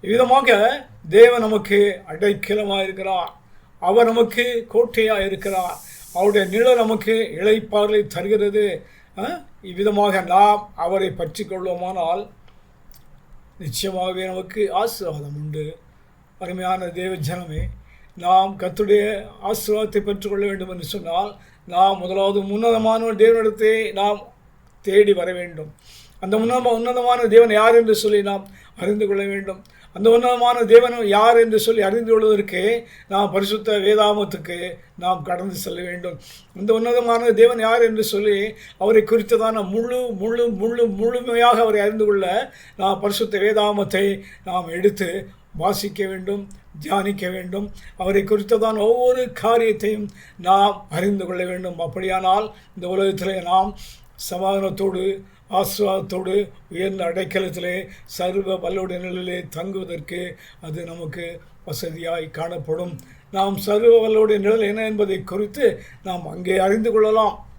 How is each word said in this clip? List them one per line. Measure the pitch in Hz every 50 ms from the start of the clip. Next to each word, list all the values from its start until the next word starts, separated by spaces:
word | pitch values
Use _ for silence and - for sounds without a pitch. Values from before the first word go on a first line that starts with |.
| -
இவ்விதமாக | 185 208 240 254 240 254 269 269 247 233 202 208 233 269 294 269 - - - - 156
தேவன் | 165 208 233 240 240 240 226
நமக்கு | 214 214 208 - - 202 202 202 202 190 180 -
அடைக்கலமாக | - 156 156 202 208 202 196 - - 202 214 214 202 196 196 190
இருக்கிறார், | 190 190 190 190 190 190 180 170 - - - _ _ - - _ _ _ - -
அவர் | 175 196 233 233 226
நமக்கு | 226 233 233 226 - 233 240 247 240 233 226
கோட்டையாக | - - 214 240 226 - 226 220 220 220 202 196
இருக்கிறார், | 196 190 190 - 202 196 185 180 175 175 - - - - - - - -
அவருடைய | 175 185 208 202 208 196
நிழல் | 180 185 214 233 254 254 240
நமக்கு | 226 220 226 214 - 208 226 220 226 - 143
இளைப்பாறலை | 156 185 208 220 220 220 - - 208 208 208 214 214 208
தருகிறது. | 208 - 175 175 202 214 214 202 208 196 214 208 202 180 - - - - - - _ _
அ, | - 196 262 349 339 285 - - - -
இவ்விதமாக | 190 180 180 202 214 202 202 208 202 190 190 180
நாம் | 170 175 190 202 208 208 208 - - -
அவரை | - 160 170 185 196 190 185
பற்றி | - - 170 156 156 - 214
கொள்வோமானால் | - 196 185 180 185 180 175 180 180 190 190 170 160 175 190 208 214 - _ - - - - _ _ _ _ _ - - - - - - - _ _ - - - - _
நிச்சயமாகவே | - 180 151 120 - - 196 185 185 180 185 185 185 185
நமக்கு | 190 185 185 190 180 - 214 208 196 -
ஆசீர்வாதம் | 185 214 233 - - 202 175 151 147 143 143 143
உண்டு. | 147 151 151 147 156 151 151 156 - _ - _ _ _ _ _ _ _ _ _ _
அருமையான | 185 175 180 185 185 180 185 185 185 175
தேவ | 165 175 180 190 190 175
ஜனமே, | 151 131 170 180 180 165 151 156 - - - - - - - - - - _
நாம் | - 175 175 185 185 190 196 202
கர்த்தருடைய | 196 185 180 180 - 214 196 208 208 208 214 220 196 208 - - - -
ஆசீர்வாதத்தை | 196 220 214 - - 208 214 214 208 - 208 202
பெற்றுக்கொள்ள | 208 202 196 - 208 202 196 202
வேண்டும் | 202 196 190 185 185 185
என்று | 180 165
சொன்னால் | - - 202 170 165 165 175 196 208 196 - - _ _ _ _ -
நாம் | 180 175 190 196 196 185
முதலாவது | 180 180 190 196 196 196 202 208 196 196
உன்னதமான | 202 208 226 233 226 226 220 220 220 226 226 226 220
தேவனிடத்தை | 196 214 226 233 226 220 220 214 214 220 214 220 220 220 202 185
நாம் | 196 196 208 208 202 - - _ _ _ _ _ _ _ _ _ _ _
தேடி | - 190 202 208 202 202
வர | 180 170 175 180
வேண்டும். | 180 175 175 170 156 156 151 151 _ _ - - - - - _ -
அந்த | - 185 202
உன்னத-, | 220 226 233 247 254 240 247 233
உன்னதமான | 226 233 240 247 247 240 247 247 240 240 226
தேவன் | 202 226 233 233 208
யார் | 208 214 226 233 233
என்று | 226 220 220
சொல்லி | 214 - 214 208 208 202
நாம் | 196 196 196 196 - - - - - -
அறிந்து | - 180 190 208 208 214
கொள்ள | 196 196 196 196
வேண்டும். | 196 196 196 196 190 190 190 - _ _ - - - -
அந்த | 185 202 226
உன்னதமான | 226 233 240 247 247 240 240 240 240 240 233
தேவன் | 202 220 233 247 247 240 240 233
யார் | 202 196 208 214 233 233
என்று | 233 233 226 214 214
சொல்லி | 214 226 226 226
அறிந்து | 202 190 202 233 233 220 226
கொள்வதற்கு | 220 220 214 214 202 202 190 185 185 185 208 233 233 233 - - - - _
நாம் | 190 196 202 196
பரிசுத்த | 160 196 196 196 214 214 208 220 214 208
வேதாமத்துக்கு | 190 202 214 214 214 208 208 208 202 196 - 180 151 - 180 175 180 180 170 - - - _ -
நாம் | 175 180 185 180 147
கடந்து | 190 180 175 185 196 185
செல்ல | - - 190 175 175 180
வேண்டும். | 180 180 175 175 180 170 143 - - - - - _ _
அந்த | 180 190 208 226
உன்னதமான | 220 226 240 240 247 233 233 233 226 240 240 220
தேவன் | 196 226 240 247 233
யார் | 220 220 226 240 233
என்று | 226 220 214 214
சொல்லி | 214 - 196 208 214 202 196 202 220 220 - - - - _
அவரை | 190 208 226 220 214
குறித்ததான | - 220 226 208 202 233 220 220 220 220 220 202 180
முழு, | 190 220 226 240 247 247 254 240 226
முழு, | 185 190 220 226 240 240 233
முழு, | 220 185 196 226 233 240 233
முழுமையாக | 233 196 196 214 233 247 247 247 254 233 233 240 240 240 220
அவரை | 233 220 208 208
அறிந்து | 202 202 214 220 214
கொள்ள | 208 202 202 190 180 180 220 269 269 - - - - -
நாம் | - 185 190 196 190
பரிசுத்த | 196 202 196 - 226 208 208 202
வேதாமத்தை | 196 208 214 214 208 208 208 202 196 - - 190 196 202 196 196 - - - - -
நாம் | 185 180 180 175 160
எடுத்து | 165 175 185 208 202 - 196 175 170 196 190 - - - _ _ _
வாசிக்க | - 160 185 208 196 - 202 202 - 202
வேண்டும், | 190 190 190 185 190 202 202 196 196 - - _ - - 156
தியானிக்க | 147 - 202 202 190 202 202 196 190 180
வேண்டும். | 185 190 180 180 180 196 202 202 - - - - -
அவரை | - 185 185 196 202 196
குறித்ததான | 196 214 208 202 - 233 220 214 220 220 214
ஒவ்வொரு | 208 220 233 247 247 247 254 254 254 - -
காரியத்தையும் | - - 220 233 233 226 220 214 214 214 208 214 214 208 202 - - - - - -
நாம் | 175 175 190 196 202 208 196 202 - -
அறிந்து | 147 160 180 202 202 196 185
கொள்ள | 180 185 180 180
வேண்டும். | 180 180 180 185 180 175 165
அப்படியானால் | 170 165 - 190 190 190 185 190 185 185 185 208 220 214 - - - _ -
இந்த | - 175 180
உலகத்திலே | 190 190 196 196 190 147 180 190 190 190
நாம் | 175 175 185 190 190 202 196 - - - - - - - - - - -
சமாதானத்தோடு, | 196 180 190 190 196 196 196 190 - 190 196 196 185 185 185 196 196 196 - - _ _ _ _
ஆசீர்வாதத்தோடு, | 202 185 196 190 - - 208 202 190 190 196 190 196 185 185 185 190 202 208 190 - - - _
உயர்ந்த | - 170 190 196 190 190 180
அடைக்கலத்திலே, | 170 170 185 190 - - 190 190 180 - 180 175 180 180 165 190 190 - - -
சர்வ | - - - 180 180 185 196 196 185 185
வல்லவருடைய | 180 175 170 185 190 185 185 180 180
நிழலிலே | 180 185 180 185 180 180 180 180 180 -
தங்குவதற்கு | - 156 175 190 196 190 185 180 175 160 147 - 175 175 180 180 180 - - - - -
அது | - 160 156 165 170
நமக்கு | 170 170 170 170 156 - 175 170 170 170 165 - - - - -
வசதியாய் | - - - - 170 160 165 165 165 165 170 160 156
காணப்படும். | - 156 156 170 175 165 143 - 160 160 180 175 160 135 - - - - _ _
நாம் | - 190 196 196 196
சர்வ | 196 - 208 208 214 226 233 226 233
வல்லவருடைய | 220 220 220 220 220 214 214 208
நிழல் | 196 202 220 226
என்ன | 214 202 208 220 220
என்பதை | 220 214 208 208 196 190 185 -
குறித்து | - 180 196 208 208 - 285 277 220 - - - - - - -
நாம் | 190 180 175 170
அங்கே | 156 156 175 180 180 185 185
அறிந்து | 190 190 202 226 214 233 214
கொள்ளலாம். | 220 214 214 214 220 220 208 - - - - -